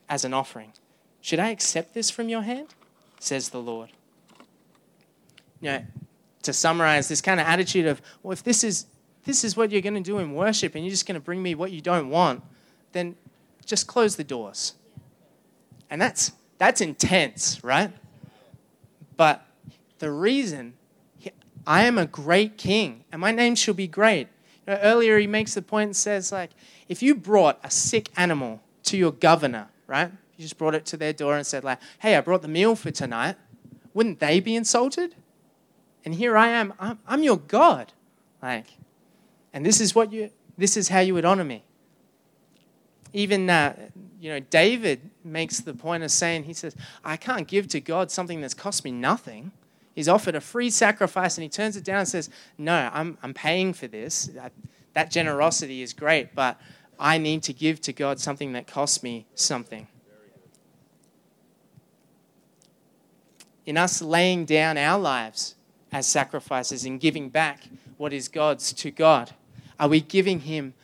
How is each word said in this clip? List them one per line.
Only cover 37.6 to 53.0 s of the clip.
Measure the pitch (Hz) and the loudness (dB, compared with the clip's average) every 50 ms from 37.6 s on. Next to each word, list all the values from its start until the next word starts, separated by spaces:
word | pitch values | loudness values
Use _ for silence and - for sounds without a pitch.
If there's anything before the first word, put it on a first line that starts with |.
| 320 339 196 131 113 - - _ _ _ _ _ _ _ _ - | 8 8 6 4 -2 -12 -16 _ _ _ _ _ _ _ _ -10
Like, | - 127 123 110 110 - - - - _ _ _ _ _ _ _ _ _ _ _ _ _ - | -6 -6 -6 -6 -8 -12 -20 -20 -20 _ _ _ _ _ _ _ _ _ _ _ _ _ -8
and | 139 147 | -2 0
this | 196 220 - | 2 2 2
is | 220 190 - | 2 2 2
what | 226 226 208 | 2 2 2
you, | 214 220 214 208 _ _ _ _ - | -2 -8 -10 -10 _ _ _ _ -6
this | - 196 196 - | -2 0 0 0
is | 220 185 175 | 0 0 2
how | 190 190 | 2 2
you | 185 190 185 | 4 4 2
would | 175 160 | 2 2
honor | 175 196 190 170 | 2 2 2 0
me. | 143 120 107 _ _ _ _ _ _ _ _ _ _ _ _ _ _ _ _ _ _ _ _ _ _ _ _ _ _ _ _ _ - - | -4 -8 -12 _ _ _ _ _ _ _ _ _ _ _ _ _ _ _ _ _ _ _ _ _ _ _ _ _ _ _ _ _ -10 -4
Even, | 202 208 196 208 190 185 180 | -4 -2 0 0 0 2 4
uh, | 175 160 147 139 - - 107 117 - - - - - - | 4 4 4 2 -2 -6 -16 -20 -20 -20 -20 -20 -20 -16
you | 170 156 | -12 -10
know, | 151 139 | -8 -10
David | 135 - - 160 170 214 247 240 226 175 135 123 139 185 _ _ - | -4 2 4 6 6 6 4 2 0 -2 -2 -2 -6 -16 _ _ -14
makes | 165 156 165 165 - - - | -10 -6 -6 -6 -6 -6 -8
the | - 160 135 | -8 -10 -12
point | 120 - 160 170 165 165 | -10 -6 -6 -6 -4 -2
of | 143 | -2
saying, | - - 180 170 165 160 143 | 0 0 0 0 -2 -4 -6
he | 160 165 | -10 -12
says, | - - 156 - - - - - - - | -12 -12 -14 -14 -14 -18 -20 -18 -12 -8
"I | 156 156 | -8 -8
can't | 156 - 240 262 214 156 | -6 -6 -6 -4 -4 -4
give | - 190 202 196 147 | -2 -2 -2 -2 -2
to | - 147 | -4 -6
God | - - 160 180 185 180 | -4 -4 -2 -2 -2 -2
something | - 190 180 170 170 160 | -4 -6 -6 -6 -6 -8
that's | 143 127 - | -8 -10 -10
cost | - - 202 196 - - | -10 -8 -6 -6 -6 -6
me | 139 | -6
nothing." | 123 120 123 143 208 - - 123 113 107 135 190 - _ _ _ _ _ _ _ - | -6 -2 0 0 0 0 -4 -12 -18 -16 -16 -18 -18 _ _ _ _ _ _ _ -10
He's | 160 147 156 | -4 0 2
offered | 180 208 214 185 165 | 2 2 2 0 -6
a | 147 | -6
free | - - - 240 240 240 | -6 -8 -6 -4 -2 -2
sacrifice | 208 - 233 208 214 - 196 185 - 190 180 170 - | 0 2 2 2 2 2 0 -2 0 0 -2 -2 -2
and | - 165 | -6 -10
he | 147 | -8
turns | - - 214 220 202 | -6 -4 -4 -4 -4
it | 202 151 | -6 -6
down | 190 190 202 | -4 -2 -2
and | 190 | -2
says, | - - 175 151 - - - - - _ | -2 -4 -6 -6 -8 -12 -20 -20 -20 _
"No, | - 151 160 175 160 131 120 | -8 -2 0 0 0 0 -2
I'm, | - 151 | -4 -6